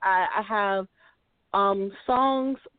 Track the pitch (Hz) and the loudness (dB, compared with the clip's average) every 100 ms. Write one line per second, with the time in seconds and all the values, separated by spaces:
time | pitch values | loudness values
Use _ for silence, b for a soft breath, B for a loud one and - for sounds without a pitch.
0 | 190 185 - 208 208 214 202 196 190 b | 0 2 0 -2 -2 -2 0 -2 -4 b
1 | b b _ _ _ 196 202 196 196 196 | b b _ _ _ 2 2 2 -4 -6
2 | - 247 269 269 262 262 - | -2 2 2 2 -2 -6 -10